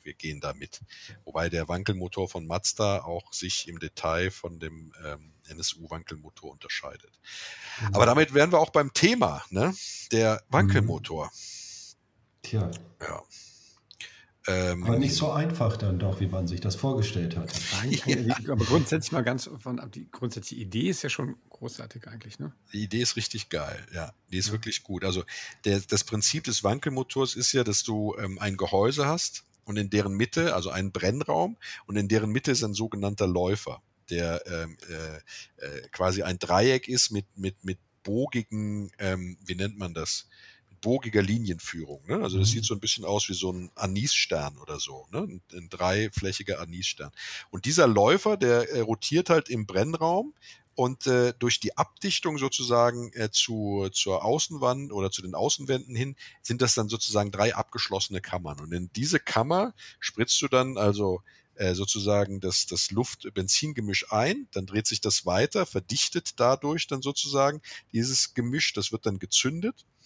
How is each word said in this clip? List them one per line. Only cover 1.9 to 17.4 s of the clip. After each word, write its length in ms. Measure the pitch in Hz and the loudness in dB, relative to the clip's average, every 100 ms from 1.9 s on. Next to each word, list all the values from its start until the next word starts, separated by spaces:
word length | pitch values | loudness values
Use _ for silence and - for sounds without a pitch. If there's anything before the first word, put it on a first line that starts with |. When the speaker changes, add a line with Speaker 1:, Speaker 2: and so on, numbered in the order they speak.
| 95 90 - 90 | -4 -4 -4 -4
Speaker 1:
von 180 | 90 82 | -4 -4
Mazda 560 | 87 - - 104 98 | -2 -2 0 2 0
auch 300 | - 85 - | -2 -8 -8
sich 340 | - 92 - - | -8 -4 -4 -6
im 120 | 85 | -8
Detail 520 | 80 - 80 82 92 | -10 -4 0 2 0
von 300 | - 85 85 | -2 -12 -10
dem, 320 | 80 82 80 - | -12 -12 -20 -14
ähm, 280 | 78 73 78 _ - | -12 -12 -14 _ -20
N 100 | 80 | -8
S 160 | 78 | -6
U 160 | 82 82 | -6 -10
Wankelmotor 600 | 82 80 78 78 - 76 | -12 -10 -14 -16 -18 -18
unterscheidet. 680 | 69 - - 71 69 - _ - - - - - - | -16 -10 -8 -8 -14 -20 _ -18 -14 -14 -14 -12 -4
Speaker 2:
Genau. 160 | 107 | 0
Speaker 1:
Aber 140 | 98 117 | 6 8
damit 280 | 135 151 | 8 6
wären 180 | 139 160 | 6 6
wir 80 | 175 | 6
auch 100 | 160 | 6
beim 220 | 156 139 | 4 2
Thema, 520 | - 180 247 101 71 - | 4 4 6 2 0 -4
ne? 240 | 92 147 190 - - - | 0 0 0 -10 -12 -2
Der 300 | 113 113 107 - | 4 4 4 2
Speaker 2:
Mhm. 0 | |
Speaker 1:
Wankelmotor. 800 | 139 98 98 101 80 - 80 73 - - - - - - - _ _ _ _ | 4 6 6 4 0 -4 -6 -6 -10 -16 -14 -14 -16 -18 -20 _ _ _ _
Speaker 2:
Tja. 280 | - 110 87 - - - | -4 -2 -2 -4 -14 -12
Speaker 1:
Ja. 220 | - 78 - - - - - _ _ - - - - _ - | -10 -10 -12 -20 -20 -20 -20 _ _ -18 -18 -18 -20 _ -2
Ähm, 360 | 92 92 90 | 0 2 0
Speaker 2:
Aber 160 | 107 120 | 2 2
nicht 160 | 143 | 4
so 160 | - 151 | 2 0
einfach 480 | 151 165 - 113 - | 0 0 2 0 2
dann 200 | 101 90 | 0 0
doch, 220 | 95 92 | 0 0
wie 60 | 98 | -2
man 200 | 92 87 | 0 -2
sich 140 | 90 | -2
das 160 | 101 - | -4 -2
vorgestellt 600 | 135 120 104 92 85 | 0 0 0 0 -2
hatte. 200 | 85 | -4